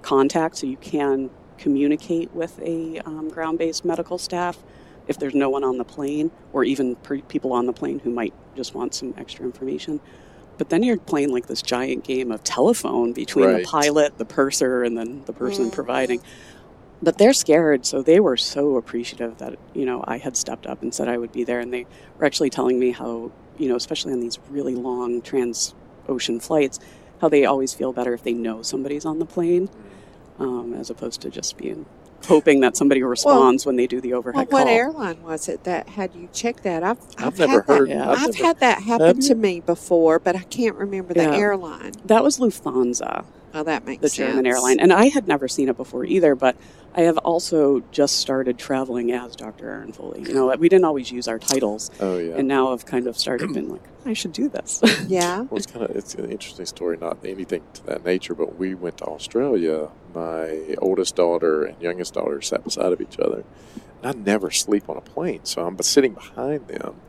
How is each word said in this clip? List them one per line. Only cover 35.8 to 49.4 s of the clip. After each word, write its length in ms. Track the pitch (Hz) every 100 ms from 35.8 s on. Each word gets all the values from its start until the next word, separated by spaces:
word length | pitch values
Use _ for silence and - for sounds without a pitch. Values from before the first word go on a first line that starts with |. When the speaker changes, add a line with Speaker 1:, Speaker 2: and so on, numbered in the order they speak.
| -
Speaker 3:
had 260 | 208 185
you 120 | 175 175
check 300 | - 233 240
that? 200 | 196 165
I've, 140 | 180 247 - -
Speaker 2:
I've 80 | 233
Speaker 3:
I've 120 | 185
Speaker 2:
never 120 | 147
Speaker 3:
had 160 | 127 -
that, 100 | 143
Speaker 2:
heard. 120 | 135
Speaker 1:
Yeah. 200 | 143 139
Speaker 2:
I've 80 | -
Speaker 3:
I've 160 | 277
Speaker 2:
never 100 | - 339
Speaker 3:
had 120 | 330
that 220 | 254 202
happen 240 | 202 233
Speaker 2:
Have 140 | 165 254
Speaker 3:
to 80 | 277
Speaker 2:
you? 60 |
Speaker 3:
me 240 | 226 208 175
before, 580 | 170 170 - 170 165 160
but 180 | 185
I 40 | 185
can't 360 | 180 - 226
remember 380 | - 202 196 180
the 80 | 175
Speaker 1:
Yeah. 140 | 160
Speaker 3:
airline. 560 | 147 208 196 170 - - -
Speaker 1:
That 180 | 190 220
was 160 | 285 277
Lufthansa, 840 | 240 - 147 127 123 120 - 50 - - -
Speaker 3:
Oh, 100 | 156
that 220 | 156 139
makes 160 | 131 131
Speaker 1:
the 80 | 151
German 360 | - 131 135
Speaker 3:
sense. 20 | 127
Speaker 1:
airline. 320 | 123 123 131
And 120 | 185
I 180 | 185 247
had 180 | 285 190
never 200 | 143 131
seen 220 | - 135
it 80 | 127
before 280 | 127 127
either, 280 | 123 185 165
but 200 | 131 131 - - - -
I 60 | -
have 180 | 170 160
also 640 | - 170 - 160 143 135 -
just 260 | - 143 -
started 400 | - 135 127 123
traveling 540 | - 131 131 123 120
as 240 | 123 123
Doctor 340 | -